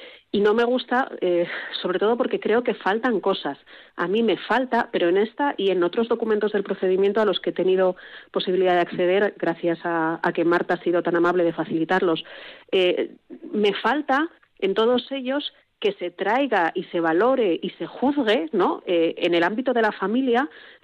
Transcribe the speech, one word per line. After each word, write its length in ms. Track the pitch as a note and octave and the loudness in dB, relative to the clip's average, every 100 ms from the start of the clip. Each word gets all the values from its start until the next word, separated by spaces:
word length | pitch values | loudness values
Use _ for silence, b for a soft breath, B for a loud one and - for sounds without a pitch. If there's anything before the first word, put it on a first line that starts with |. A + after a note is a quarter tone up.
| B B B | B B B
y 80 | G#3 | 0
no 140 | G#3 | 2
me 100 | A3+ | 2
gusta, 460 | A#3+ B3 - B3 C4+ - | 2 0 0 -2 -2 -2
eh, 260 | F3+ F3 F3 B B - | 0 0 0 B B -8
sobre 160 | F#3 F3+ | -4 0
todo 180 | G#3 A#3 | 0 0
porque 240 | B3 F#3+ | 0 -2
creo 220 | G3+ A3+ | 0 0
que 80 | A#3+ | 0
faltan 460 | G3+ F#3 A3 B3+ G#3 | -4 -2 -2 0 0
cosas. 380 | G3 F#3+ D3 C#3 - B B B | 0 -2 -4 -10 -14 B B B
A 120 | F3 | -2
mí 140 | G#3+ | 0
me 160 | A3+ D#3+ | 2 0
falta, 500 | - A3+ B3+ A#3 - | 0 -2 0 -2 0
pero 160 | F3+ F3 | 0 2
en 80 | F#3+ | 2
esta 360 | A3+ - C#4+ D4 | 0 -2 -4 -2
y 120 | G3 | 0
en 120 | F#3 | 0
otros 260 | F3 G3+ A#3 | 0 0 -2
documentos 440 | A#3 A3 G#3+ G#3+ | 0 0 0 0
del 100 | G3+ | -2
procedimiento 560 | G3 F#3+ F#3+ F#3 G3+ G#3+ | -4 -2 0 2 2 2
a 60 | G#3 | 0
los 120 | F3 | 0
que 100 | - | -4
he 40 | |
tenido 420 | E3+ F#3 F#3 F#3 F3+ B B B | -2 2 2 2 0 B B B
posibilidad 440 | - - F#3 F#3 | -6 -2 0 2
de 60 | F3 | 2
acceder, 540 | E3+ E3+ F3+ G3 G3+ - | 0 0 2 2 0 -2
gracias 400 | E3 E3 E3+ E3 | -4 -2 -2 -2
a, 360 | F3 E3+ D#3+ E3 | -2 -2 -2 -2
a 100 | F3 | -2
que 120 | E3+ E3+ | 0 2
Marta 280 | E3+ - | 2 0
ha 80 | F3 | -2
sido 200 | E3+ F3 | 0 0
tan 140 | E3+ E3+ | 2 2
amable 280 | F3 F3+ | 2 2
de 80 | E3+ | 0
facilitarlos, 720 | E3 - E3 D#3+ F#3+ F3+ D#3+ - B B B B | 0 -4 -2 0 0 2 -2 -6 B B B B
eh, 420 | F#3+ F3+ - - - - - - | 0 2 0 -4 -8 -20 -18 -6
me 220 | G#3 G3+ | 0 0
falta 540 | G3 A3 C#4+ C#4+ C4+ E4 - _ - | 0 0 -2 0 0 0 -6 _ -6
en 140 | F#3+ | -2
todos 360 | G3 A3+ B3 - | 2 2 2 0
ellos 400 | C4+ B3+ C#4 - b b - | -8 -4 -4 -6 b b -4
que 120 | G#3 | -4
se 160 | - F3 | -2 -6
traiga 600 | - G3 A#3+ C#4+ G#3 E3 | -4 -2 0 2 2 0
y 100 | - | -2
se 140 | F3 F3+ | -4 -2
valore 580 | E3 E3 A#3+ C4+ G#3 D#3+ | 0 2 2 2 2 0
y 80 | F#3+ | -4
se 160 | - E3+ | -8 -12
juzgue, 640 | - B3+ D4 G#3+ A#3+ D#4+ | -2 -2 0 2 0 0
¿no? 300 | G3 G#3+ - - | 0 0 0 0
Eh, 280 | E3+ E3 - | 2 2 0
en 160 | F3 | 0
el 80 | E3+ | 2
ámbito 320 | E3+ G#3+ B3+ | 2 0 -2
de 80 | A#3 | 2
la 100 | A3 | 0
familia, 560 | - F#3+ A#3+ C4 A#3 D4+ B B B | 0 -2 0 2 2 0 B B B